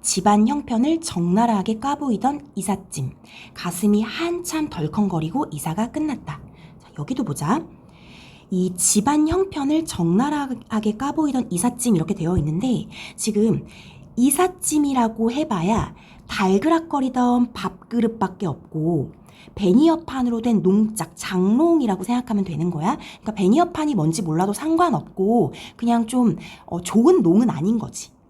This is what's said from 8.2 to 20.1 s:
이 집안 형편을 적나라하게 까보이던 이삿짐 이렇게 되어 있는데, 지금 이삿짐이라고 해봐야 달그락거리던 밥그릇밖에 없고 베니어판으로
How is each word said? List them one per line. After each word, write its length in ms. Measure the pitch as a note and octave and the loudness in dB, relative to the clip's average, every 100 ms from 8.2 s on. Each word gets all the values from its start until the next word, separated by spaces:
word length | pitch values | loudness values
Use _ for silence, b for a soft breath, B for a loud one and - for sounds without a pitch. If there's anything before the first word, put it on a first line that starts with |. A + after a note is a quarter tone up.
| B B B | B B B
이 220 | F#3 F#3 F3+ | -2 -2 -2
집안 520 | - G#3 A3 D4+ D#4 | 0 2 2 2 2
형편을 580 | F4 F#4+ D#4 C#4 D#4 D#4 | 2 -2 -2 0 0 -2
적나라하게 1120 | - E3+ F3+ C#4 D4+ C#4 A3+ - A3 G#3+ G#3+ | -2 2 2 2 -2 -4 -8 -6 -2 -2 -2
까보이던 500 | C#4 D4 D4+ B3+ A3+ | -4 0 0 0 -2
이삿짐 440 | F3 A#3+ B3 B3 F#3 | -2 -2 -2 2 2
이렇게 180 | E3 | 0
되어 240 | G3 D#3+ F3+ | -2 0 0
있는데, 500 | D3+ D#3+ B3+ G#3 - B B - | 0 -2 0 -2 -4 B B -6
지금 500 | - G#3 A3 E3 - B B B B - | -2 2 2 2 -4 B B B B 2
이삿짐이라고 1160 | B3+ D4+ F#4 F#4 - D4+ C#4+ B3+ A3+ A3 A3+ | 2 4 0 -2 -2 0 0 2 0 0 -2
해봐야 640 | B3+ D#4 F3 E3+ A3 C3 B B B - | 0 -2 0 0 0 -2 B B B -10
달그락거리던 1300 | - F#3+ G3 D4+ E4 E4 C#4+ C4 B3+ B3 B3 A#3+ | 0 2 4 4 2 0 -2 -2 0 2 2 0
밥그릇밖에 920 | - F#3+ - - A#3 A3+ A3+ C#4+ F#3 F#3+ | -2 -8 -10 -6 0 0 0 -4 -2 -6
없고 640 | C3 - D#3 D#3 D#3+ B2+ - B B B - | -6 -8 -2 0 0 -2 -10 B B B -2
베니어판으로 840 | G3 G#3 E4 D#4+ - | 4 6 6 4 -2